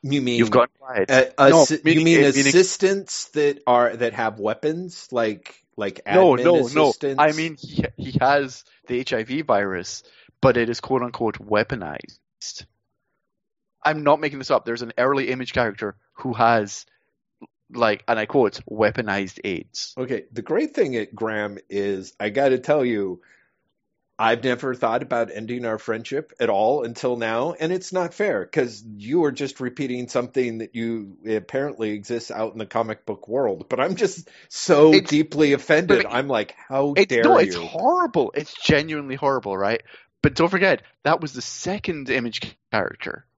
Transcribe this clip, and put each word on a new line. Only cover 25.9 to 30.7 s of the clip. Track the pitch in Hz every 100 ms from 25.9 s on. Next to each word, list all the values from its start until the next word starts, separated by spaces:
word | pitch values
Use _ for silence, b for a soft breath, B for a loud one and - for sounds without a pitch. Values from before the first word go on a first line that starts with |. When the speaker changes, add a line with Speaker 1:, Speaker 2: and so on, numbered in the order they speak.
| 113 120 139 - _
Speaker 1:
at | 117
all | 101 110 143
until | 117 117 131 120
now, | 113 113 143
and | 175 160
it's | 180 180
not | 185 170
fair, | - 208 113 90
'cause | - 123 107 113 104
you | 104 160
are | 151
just | 131 139 -
repeating | 127 120 135 123 123
something | 127 120 131 123 113
that | 110